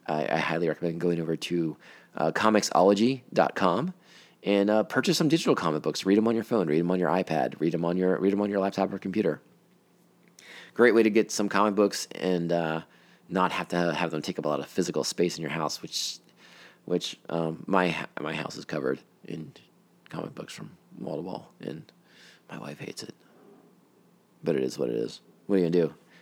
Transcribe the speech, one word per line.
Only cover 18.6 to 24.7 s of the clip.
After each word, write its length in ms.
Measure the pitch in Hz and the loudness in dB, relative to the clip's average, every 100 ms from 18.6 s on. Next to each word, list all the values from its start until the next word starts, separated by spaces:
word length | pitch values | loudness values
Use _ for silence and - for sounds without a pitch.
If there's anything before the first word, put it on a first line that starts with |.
covered 360 | - 76 65 67 - _ - | -8 -6 -4 -4 -8 _ -14
in 260 | 80 76 - _ _ _ _ - | -12 -12 -18 _ _ _ _ -16
comic 240 | 82 82 | -12 -12
books 200 | - - | -12 -16
from 180 | - - - _ - | -16 -18 -20 _ -14
wall 200 | - 73 | -10 -8
to 40 | |
wall, 300 | 90 - - - | -8 -12 -14 -14
and 320 | - - - _ _ - - - - | -12 -12 -16 _ _ -20 -20 -20 -18
my 80 | - | -14
wife 220 | 64 71 | -14 -12
hates 240 | - - | -12 -12
it. 120 | - - _ _ - - _ _ _ _ _ _ _ _ 82 | -14 -16 _ _ -20 -20 _ _ _ _ _ _ _ _ -2
But 100 | 71 | 0
it 80 | |
is 160 | 65 | -2